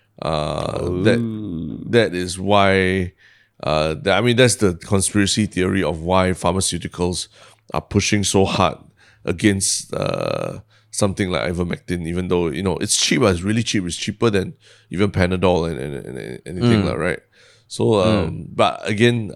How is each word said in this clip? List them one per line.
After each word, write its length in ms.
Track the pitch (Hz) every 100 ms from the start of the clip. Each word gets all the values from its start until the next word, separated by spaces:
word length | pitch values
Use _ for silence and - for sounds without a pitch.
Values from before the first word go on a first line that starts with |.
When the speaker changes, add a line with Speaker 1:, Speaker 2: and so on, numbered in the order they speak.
| _ -
Speaker 1:
Uh, 800 | - 78 76 78 80 - 85 90
that, 140 | 92 117
Speaker 2:
Ooh. 640 | 117 110 107 82 82 55 -
Speaker 1:
that 240 | 117 107
is 240 | 87 90 92
why, 760 | 92 101 98 95 92 95 87 - _ _ _ _
uh, 300 | - 78 78
that, 240 | 80 76 95
I 40 |
mean, 140 | 120 117
that's 180 | 127 -
the 180 | 101 85
conspiracy 720 | - 101 95 107 98 - 104
theory 360 | - 90 98
of 180 | 78 80
why 300 | 82 92 92
pharmaceuticals 960 | 92 92 92 92 85 92 - 87 90 - _ - _ -
are 80 | 71
pushing 420 | - 104 - 107
so 220 | 98 101 95
hard 320 | - 92 - - _ _ _
against, 680 | - 87 107 98 95 - -
uh, 640 | - - 50 50 50 50 - - _ _
something 380 | - 104 95 98
like 200 | 87 58
ivermectin, 520 | 87 87 - - 87 82
even 200 | 85 90
though, 200 | 90 85
you 120 | 73
know, 140 | 98 85
it's 200 | 113 -
cheap, 240 | - 160
it's 200 | 120 90
really 220 | 92 110
cheap, 220 | 117 113 90
it's 100 | 85
cheaper 340 | - 101 117
than 240 | 98 92 - _ - -
even 200 | 85 101
Panadol 580 | 92 90 92 92 87 82
and, 100 | 73
and, 140 | 69 71 50
and, 120 | 64
and 240 | 52 62 -
anything 360 | 90 120 113
Speaker 2:
Mm. 40 | 95
Speaker 1:
lah, 80 |
right? 260 | 60 80 80 - _ - _ _
So, 340 | - 117 107
um, 280 | 92 107 80
Speaker 2:
Mm. 140 | 82 85 -
Speaker 1:
but 260 | 107 -
again, 480 | - 104 120 120 107